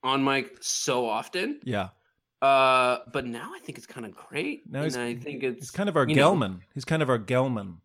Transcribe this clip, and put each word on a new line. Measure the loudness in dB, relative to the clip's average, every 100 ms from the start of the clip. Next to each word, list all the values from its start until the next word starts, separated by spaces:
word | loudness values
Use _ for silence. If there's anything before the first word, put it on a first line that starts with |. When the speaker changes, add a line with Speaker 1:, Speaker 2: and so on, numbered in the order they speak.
Speaker 1:
on | 0 2
mic | 2 2 -2 -10
so | -6 -4 0 0 0
often. | -2 -4 -6 -4 -6
Speaker 2:
Yeah. | -6 -4 -6 _ _ _ _ _
Speaker 1:
Uh, | 4 6 6 6 4 0 -2
but | -6 -6
now | -10 -12 -14
I |
think | -14 -16
it's | -16
kinda | -14 -14
great, | -16 -10 -8 -6 -8 -10
Speaker 2:
Now | -4
Speaker 1:
and | -4
Speaker 2:
he's, | -2
Speaker 1:
I | -4 -6
think | -10 -4
it's, | -4 -6
Speaker 2:
he's | -10
kind | -4 0
of | 2
our | 4
Speaker 1:
you | 6
know. | 6 4
Speaker 2:
Gelman. | 0 -6 -12 -12
He's | -2
kind | 0
of | 2
our | 0
Gelman | 2 0 2 -2 -6 -14